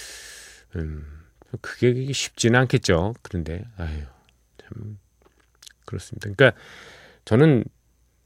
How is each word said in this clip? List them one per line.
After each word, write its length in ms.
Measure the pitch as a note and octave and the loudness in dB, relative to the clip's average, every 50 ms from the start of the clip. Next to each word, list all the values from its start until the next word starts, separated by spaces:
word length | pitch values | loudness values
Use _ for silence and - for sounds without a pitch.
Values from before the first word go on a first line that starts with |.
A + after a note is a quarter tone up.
| - - - - - - - - - - - - _ _ - | -18 -18 -20 -20 -20 -20 -20 -20 -20 -20 -20 -20 _ _ -10
음, 280 | F2 D#2+ D#2 D#2 D2 D2 C#2+ D2 D#2 - _ _ _ - _ - - | -10 -8 -8 -8 -10 -12 -14 -18 -20 -20 _ _ _ -20 _ -14 -12
그게, 340 | - - - - A#2+ B2 B2 | -12 -12 -6 2 2 2 2
그게 180 | B2+ C3 C#3 C3+ | 2 -2 -6 -6
쉽지는 480 | - - - _ - - A2+ A#2 B2+ | -6 -6 -8 _ 0 2 4 4 4
않겠죠. 540 | C3 B2 - G2+ - - F2 E2 F2 G#2 A#2+ - - | 4 4 2 0 2 2 2 2 2 0 -4 -8 -14
그런데, 420 | - - F2+ D#2+ D#2 E2 F2+ G2+ A#2+ - | -10 -8 -6 -6 -6 -8 -10 -10 -14 -12
아유, 260 | - E2+ D#2+ D2+ D2+ D2 C2+ - _ _ _ _ _ _ _ _ _ | -10 -8 -8 -6 -8 -10 -12 -16 _ _ _ _ _ _ _ _ _
참 400 | - - - A2 G#2+ G#2 G#2+ G2+ _ _ _ _ _ _ _ _ _ _ _ _ - - _ _ _ | -20 -20 -18 -16 -16 -16 -16 -18 _ _ _ _ _ _ _ _ _ _ _ _ -20 -20 _ _ _
그렇습니다. 420 | - - F#2+ - - - - - G#2 | -12 -12 -12 -12 -12 -16 -14 -12 -8
그러니까 300 | G2+ - C#3 B2+ - - - - - - - - - - - - _ _ _ | 2 6 6 6 6 2 -10 -20 -20 -20 -20 -20 -20 -20 -20 -20 _ _ _
저는 400 | - G#2+ B2 D3+ D#3+ C#3+ A2+ - - _ _ _ _ _ _ _ _ _ _ _ | 0 4 4 6 6 4 4 0 -2 _ _ _ _ _ _ _ _ _ _ _